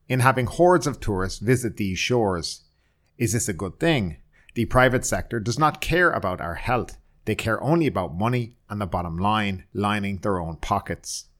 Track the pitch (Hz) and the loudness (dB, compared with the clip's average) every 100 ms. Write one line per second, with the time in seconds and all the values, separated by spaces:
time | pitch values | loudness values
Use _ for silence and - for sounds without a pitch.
0 | - 127 131 127 123 - 175 175 147 123 | -4 2 4 4 0 4 6 6 2 -4
1 | - 95 92 - 104 127 117 - 101 90 | -2 -2 -2 -2 2 2 0 -4 -4 -2
2 | - 123 104 90 76 - _ _ _ _ | 0 2 2 0 -6 -12 _ _ _ _
3 | _ - 117 110 - 82 95 - 165 151 | _ -4 -2 0 -2 -4 -6 0 2 2
4 | 90 - - _ _ - 113 131 127 123 | 0 -6 -16 _ _ -4 2 4 4 4
5 | - 98 - 117 104 117 151 - - 170 | 0 -4 -4 -4 -2 2 2 0 -2 2
6 | 175 - 92 90 85 82 - 123 87 - | 2 2 -2 -4 -6 -6 -2 -2 -2 -10
7 | _ _ - 104 113 107 135 170 147 95 | _ _ -4 -2 -2 0 2 2 2 0
8 | 90 87 113 123 113 - - 104 95 90 | -4 -2 0 0 -4 -12 -10 -6 -4 -4
9 | 87 82 104 110 101 92 - - 104 104 | -4 0 2 2 0 -4 -6 -2 0 0
10 | 101 95 104 92 82 80 - 101 - 85 | -2 -4 -2 -2 -4 -6 -2 -2 -2 -10
11 | - - - | -8 -12 -14